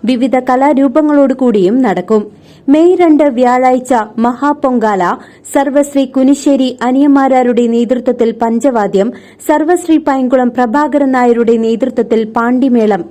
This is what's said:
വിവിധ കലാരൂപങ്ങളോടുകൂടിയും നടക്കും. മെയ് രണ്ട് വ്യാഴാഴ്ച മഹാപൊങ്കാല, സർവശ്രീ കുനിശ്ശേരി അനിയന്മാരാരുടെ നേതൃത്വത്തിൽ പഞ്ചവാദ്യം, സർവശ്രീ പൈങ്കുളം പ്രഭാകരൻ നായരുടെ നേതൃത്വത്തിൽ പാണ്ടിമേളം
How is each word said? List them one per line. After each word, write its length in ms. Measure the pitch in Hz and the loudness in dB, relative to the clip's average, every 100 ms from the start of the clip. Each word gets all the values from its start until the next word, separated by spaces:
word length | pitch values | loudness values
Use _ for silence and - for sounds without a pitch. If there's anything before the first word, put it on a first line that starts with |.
| 214 | -4
വിവിധ 340 | 254 254 254 | -2 0 -2
കലാരൂപങ്ങളോടുകൂടിയും 1400 | 254 254 277 269 269 262 302 294 277 269 254 208 180 240 | 0 0 2 2 0 0 0 2 2 0 0 2 0 0
നടക്കും. 500 | 254 185 180 220 208 - - - - | 0 -2 -2 -2 -2 -14 -20 -10 0
മെയ് 260 | 294 339 359 | 2 4 4
രണ്ട് 280 | 349 294 | 4 4
വ്യാഴാഴ്ച 720 | 294 240 247 254 254 254 254 247 214 220 | 2 2 0 2 2 0 0 -2 -2 -2
മഹാപൊങ്കാല, 1000 | 240 247 285 294 277 247 220 202 175 226 - - - | -4 -2 -2 -2 -2 0 0 0 -2 -4 -10 -20 -6
സർവശ്രീ 520 | 294 277 269 285 277 262 | -2 0 0 0 -2 -2
കുനിശ്ശേരി 720 | 269 262 277 - 277 262 247 | 0 0 2 0 0 0 -2
അനിയന്മാരാരുടെ 840 | 240 262 294 277 269 254 247 240 240 | -2 0 2 2 2 2 2 0 0
നേതൃത്വത്തിൽ 640 | 233 233 254 247 240 233 | 0 0 -2 -2 -2 -2
പഞ്ചവാദ്യം, 800 | 226 233 233 277 240 202 196 208 240 - - - | -2 -2 -2 0 0 0 0 -2 -6 -18 -12 -2
സർവശ്രീ 500 | 302 311 349 - 320 | -2 0 -2 0 -2
പൈങ്കുളം 520 | 302 269 254 262 247 | 0 -2 0 0 0
പ്രഭാകരൻ 600 | 240 247 247 294 285 277 | -2 -2 0 0 0 0
നായരുടെ 460 | 262 247 233 233 233 | 0 0 2 2 0
നേതൃത്വത്തിൽ 680 | 226 226 247 - 220 226 | 0 -2 -4 -4 -2 -2
പാണ്ടിമേളം 840 | 220 226 233 254 269 240 214 196 165 | -2 -4 -2 0 0 0 0 -2 -4